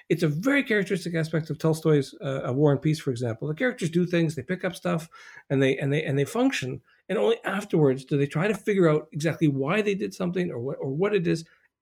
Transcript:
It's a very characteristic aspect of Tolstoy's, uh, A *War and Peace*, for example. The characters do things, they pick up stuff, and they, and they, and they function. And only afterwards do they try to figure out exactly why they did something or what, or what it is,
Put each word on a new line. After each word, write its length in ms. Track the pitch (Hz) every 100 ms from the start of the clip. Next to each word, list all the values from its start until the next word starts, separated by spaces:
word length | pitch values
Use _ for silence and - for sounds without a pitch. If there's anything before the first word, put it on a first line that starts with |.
| -
It's 120 | 165
a 60 | 160
very 340 | 147 240 285
characteristic 520 | - 214 190 190 170
aspect 340 | 165 160 165 160
of 100 | 147
Tolstoy's, 560 | 160 160 165 151 131 -
uh, 220 | 147 135
A 80 | -
*War 200 | 123 147
and 100 | 135
Peace*, 180 | 156 156
for 100 | -
example. 380 | 120 123 113 147
The 60 |
characters 340 | 156 254 247 170
do 160 | 165
things, 300 | 175 175 165
they 80 | -
pick 220 | - 185
up 120 | 185 175
stuff, 320 | 180 170 160 - - - -
and 140 | 139
they, 160 | 135 131
and 120 | 143
they, 140 | 143
and 140 | 160 139
they 80 | 139
function. 560 | 226 262 262 127 135 - _ -
And 80 | 202
only 220 | 208 233
afterwards 600 | - 196 214 170 147 131
do 140 | - 143
they 80 | 143
try 220 | 156 196
to 60 |
figure 320 | 220 - 196 170
out 220 | 151 -
exactly 360 | - 156 131 156
why 320 | 139 135 208
they 140 | 208
did 180 | 196 208
something 380 | - 180 180 180
or 80 | 139
what, 180 | 123 -
or 120 | 143
what 240 | 143 202
it 120 | 208 170
is, 200 | 165 165 _ _ _